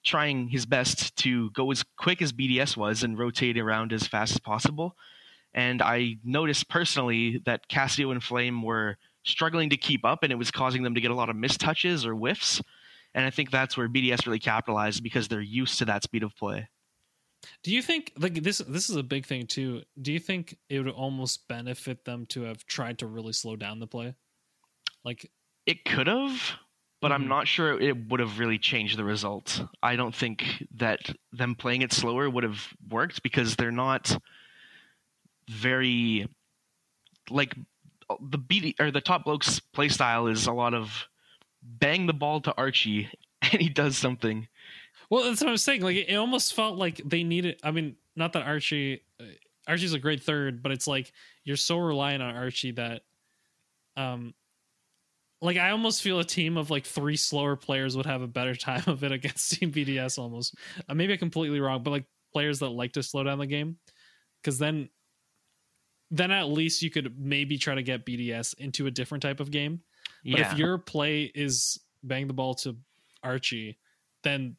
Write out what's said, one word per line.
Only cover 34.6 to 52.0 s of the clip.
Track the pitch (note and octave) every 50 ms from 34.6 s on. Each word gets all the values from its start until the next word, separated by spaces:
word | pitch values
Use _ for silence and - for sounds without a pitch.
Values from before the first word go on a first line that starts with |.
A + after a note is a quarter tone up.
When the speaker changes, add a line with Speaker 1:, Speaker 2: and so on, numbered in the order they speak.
| - - - - - _ _ _ _ _ _ _ _ _ _ _ _ -
Speaker 1:
very, | A2+ G#2+ G#2+ B2+ B2+ C3 C3 B2+ B2 A#2+ A#2 A#2 A2 G#2 G2+ B2 - _ _ _ _ _ _ _ _ _ _ _ _ _ _ _ _ _ _ -
like, | A#2+ C#3+ C#3+ C3 - C3 - _ _ _ _ - _ _ - _ - -
the | - C#3 C#3 D3
B | B2+ B2+ F#3 G#3
D, | E3+ D#3+ - -
or | D3+ D3+
the | C3+ C#3+
Top | - - F#3 E3 -
Bloke's | D3+ D3+ D3 - - - -
play | - _ - - C#3+ D3
style | C3 - C#3 A#2+ A#2 A#2 A#2
is | A#2 A2 A2 A2+
a | B2
lot | A#2+ A#2+ A#2+ A#2+ A#2+
of | A#2 A2 G#2 G#2+ - - - _ _ _ _ - _ - _ _ _
bang | - A#2+ A#2 A2 C#3+ C#3+ D#3 F#3 F3+
the | E3+
ball | D#3 C#3 D3 D3 D3+ D3+
to | - D3+ -
Archie | - C3 C3+ B2 - - A2 G#2 G#2 G#2+ A2+ - _ -
<laughs> | _ _ _
and | - - - G3
he | E3+ E3
does | C#3+ D3 D3 C#3+ C3+
something. | - - B2+ B2+ A#2+ - A2+ G#2+ A2 A2+ - _ - - - - - - - _ - - _
Speaker 2:
Well, | G#3 B3 A#3+
that's | B3 A#3 G#3+
what | D4 C#4
I'm | A#3
saying. | G#3 - - C#4 A#3
Like, | F3+ F#3 F3+
it, | G3 F3+ E3+
it | G3
almost | G#3 A3 A#3+ C4 C4+ - - -
felt | - A3 A3 F#3+
like | F#3 F#3+ E3+ D#3+ - -
they | C#3+ F3 E3+
needed, | E3+ E3+ E3+ F3 F3+ F3 - -
I | - D3+
mean, | D#3 E3 D#3+ D3 A2 _ _ _ _
not | E3 E3 E3+
that | - E3+ A#2+
Archie, | C#3 D3+ D3+ - - D#3 D3 C#3 C#3 C3+ - _ _ _ -
uh, | A#2+ G#2 E2+ - _ _ _ _ _ -
Archie's | E3 F3 F#3 F3
a | D#3+ C#3
great | B2 D3+ D3+ C3+
third, | - - D3+ D3 C#3+ C3+ B2 A#2
but | B2+ C#3
it's | C3+ C3 -
like, | D3+ C#3 C3+ C3+ - _ - - - - _ _
you're | C#3+ C#3+
so | C#3 - - E3+ E3+
reliant | F3 E3 D3 C#3